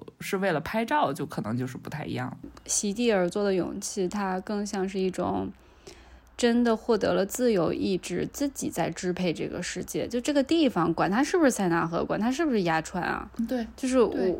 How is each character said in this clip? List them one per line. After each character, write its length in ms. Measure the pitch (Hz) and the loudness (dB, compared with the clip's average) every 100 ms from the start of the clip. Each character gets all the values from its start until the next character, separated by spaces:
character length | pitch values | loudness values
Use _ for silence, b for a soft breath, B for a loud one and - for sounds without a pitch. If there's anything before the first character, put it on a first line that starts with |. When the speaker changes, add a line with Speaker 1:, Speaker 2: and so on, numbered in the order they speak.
| - - | -14 -14
Speaker 1:
是 180 | - 196 | -6 -2
为 120 | 190 | 0
了 80 | 151 | 0
拍 220 | - 220 | 0 -2
照， 300 | 233 302 190 | 0 2 2
就 140 | 143 143 | -2 -6
可 160 | - | -6
能 120 | 104 | -4
就 120 | 120 127 | -2 -4
是 100 | 123 | -6
不 140 | - | -10
太 160 | 147 - | -8 -6
一 80 | |
样。 240 | 120 127 127 - - | -6 -6 -10 -16 -14
Speaker 2:
席 300 | - - 208 | -4 -2 -2
地 180 | 208 240 | 0 2
而 160 | 196 175 | 4 2
坐 160 | 208 | 0
的 80 | 202 | 0
勇 260 | 190 - 202 | 0 -2 -6
气， 300 | - 208 180 | -6 -4 -2
它 320 | 208 190 185 | -2 -2 -2
更 240 | 190 208 | -4 -4
像 240 | 208 196 190 | -4 -4 -2
是 100 | 196 | 0
一 120 | 190 | -2
种 400 | 180 180 190 196 - B B B B B B B - | 0 -2 -2 -4 -8 B B B B B B B 0
真 260 | 240 240 | 4 4
的 140 | 240 220 | 4 2
获 200 | - 214 | 2 2
得 160 | 175 | 2
了 140 | 180 196 | 2 0
自 260 | - 247 | 2 2
由 200 | 196 160 | 4 2
意 260 | - 202 180 | 0 0 0
志， 280 | - 175 - | -2 -4 -4
自 160 | - 277 | -2 -4
己 220 | - 180 | -2 -4
在 180 | - 160 | -2 -2
支 240 | 165 180 | -2 -4
配 200 | 180 180 | -2 -2
这 160 | 156 151 | -2 -4
个 120 | - | -6
世 220 | 175 180 | -6 -6
界。 240 | - 156 - | -6 -4 -2
就 140 | 233 | -2
这 120 | 240 | 0
个 80 | 285 | 2
地 280 | 269 330 269 | 4 4 4
方， 260 | 180 165 | 4 2
管 160 | 165 165 | 2 2
它 140 | 208 | 2
是 120 | 294 370 | 2 4
不 80 | |
是 60 | 269 | 4
塞 180 | - 180 | 4 2
纳 160 | 170 | 2
河， 200 | 165 165 | 0 0
管 140 | 151 170 | 0 0
它 120 | 226 | 0
是 160 | 262 320 | 0 2
不 60 | |
是 100 | 220 | 2
鸭 180 | 170 160 | 2 0
川 220 | 160 180 | -2 -4
啊， 260 | 135 - - - 226 | -2 -2 -6 -4 -2
Speaker 1:
对， 180 | 254 226 - | -2 -6 -4
Speaker 2:
就 120 | 254 | 2
是 120 | 254 | 4
我， 140 | 214 | 4
Speaker 1:
对。 180 | 262 185 | 4 0